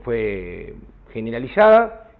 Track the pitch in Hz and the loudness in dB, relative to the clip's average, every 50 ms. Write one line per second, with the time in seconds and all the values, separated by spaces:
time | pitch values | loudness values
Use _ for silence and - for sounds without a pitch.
0 | - 123 117 113 110 104 101 95 90 90 87 87 85 - 110 113 - - _ _ | -8 -8 -6 -4 -4 -6 -6 -8 -10 -12 -14 -16 -16 -18 -18 -20 -20 -20 _ _
1 | _ _ - 117 113 113 113 120 131 131 - 196 208 214 220 226 226 220 - - | _ _ -14 -12 -10 -8 -8 -10 -10 -4 0 4 6 6 6 6 4 0 -6 -16
2 | - - _ | -20 -20 _